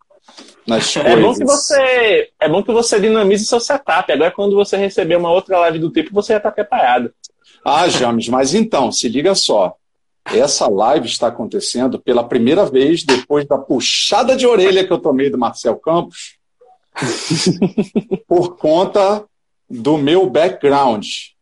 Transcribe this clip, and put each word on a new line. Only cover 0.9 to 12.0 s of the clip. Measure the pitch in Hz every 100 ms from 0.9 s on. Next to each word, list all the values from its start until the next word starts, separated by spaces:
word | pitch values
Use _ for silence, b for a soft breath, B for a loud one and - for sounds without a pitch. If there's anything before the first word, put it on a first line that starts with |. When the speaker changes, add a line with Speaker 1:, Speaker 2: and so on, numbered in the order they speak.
| 156
Speaker 2:
É | 147
bom | - 214
Speaker 1:
coisas. | 254
Speaker 2:
que |
você, | 277 285 - 285 262 247 226 165 - -
é | 156
bom | 180
que | 202
você | 226 233 220
dinamize | 214 220 196 202 214
seu | 240
setup. | - 277 - 165 185
Agora, | 143 170
quando | 180 202 202
você | 196 196
receber | 196 196 175 175
uma | 170
outra | 180 185 180
live | 170 160
do | 165
tipo, | 165 -
você | 202 202
já | 214
tá | 208
preparado. | 208 208 233 135 123 117 _ - _ b b
Speaker 1:
Ah, | - 147 175
James, | - 120 117 113
mas | 127 135
então, | 208 220 156 117
se | - 120
liga | 127 170
só. | 190 - 110 90 - _ _ _ _
Essa | - 110 294 - 135
live | 98 113 147 117
está | - 117
acontecendo | 113 107 104 - 120 127
pela | 131